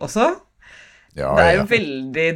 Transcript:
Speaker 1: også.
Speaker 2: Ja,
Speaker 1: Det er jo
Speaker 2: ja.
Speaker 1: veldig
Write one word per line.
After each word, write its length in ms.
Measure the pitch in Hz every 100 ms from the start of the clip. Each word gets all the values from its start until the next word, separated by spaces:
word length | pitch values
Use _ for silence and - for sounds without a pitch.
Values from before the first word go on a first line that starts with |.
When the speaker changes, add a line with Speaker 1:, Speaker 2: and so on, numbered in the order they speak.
Speaker 1:
også. 300 | 147 208 285 370 _ _ - - - _ _ -
Speaker 2:
Ja, 200 | - 160
Speaker 1:
Det 100 | 170
er 80 |
jo 100 | 185
Speaker 2:
ja. 80 | 202
Speaker 1:
veldig 560 | 233 156 135 131 139 165